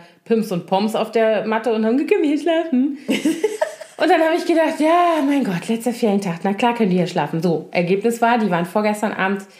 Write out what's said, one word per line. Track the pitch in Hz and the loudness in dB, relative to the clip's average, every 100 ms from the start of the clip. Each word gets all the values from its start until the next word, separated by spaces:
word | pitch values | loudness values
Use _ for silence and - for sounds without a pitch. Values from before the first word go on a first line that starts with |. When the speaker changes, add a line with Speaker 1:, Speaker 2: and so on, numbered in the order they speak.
| - _ - | -12 _ -2
Speaker 1:
Pimps | 226 - | -2 0
und | 180 - | -4 -2
Poms | 190 214 | 0 0
auf | 220 220 | -2 0
der | 226 220 214 220 | 2 2 2 0
Matte | 220 240 | -2 0
und | 220 220 | 0 2
haben | 262 | 0
gesagt, | 320 | 2
„Können | 403 | 2
wir | 311 294 | 2 0
hier | |
schlafen?“ | 339 330 330 254 277 285 | 0 0 0 0 0 -4
Speaker 2:
<laughs> | - 220 302 - 427 - 622 - - - | -4 -2 0 0 -2 -2 -6 -6 -14 -2
Speaker 1:
Und | 320 | 2
dann | 349 | 4
habe | 320 330 | 4 0
ich | 330 | 0
gedacht, | 330 311 - | 2 2 2
ja, | 311 349 349 320 277 | 2 4 4 2 0
mein | 285 | 0
Gott, | 226 170 - | 0 -4 -4
letzter | 226 240 | -4 -2
Ferientag, | 233 220 202 190 170 | -2 0 0 -2 -4
na | 196 | -4
klar | 196 240 | 0 0
können | 233 208 | 2 0
die | 180 | 2
hier | 165 | 0
schlafen. | 170 147 165 | -2 -4 -2
So, | 175 160 - | -2 -2 -4
Ergebnis | 180 170 196 233 233 | -4 0 0 0 0
war, | 233 233 | 2 2
die | 208 | 0
waren | 170 | 0
vorgestern | 175 214 214 214 208 | -2 -2 -2 -2 -4
Abend, | - 190 196 - | -2 -2 -2 -8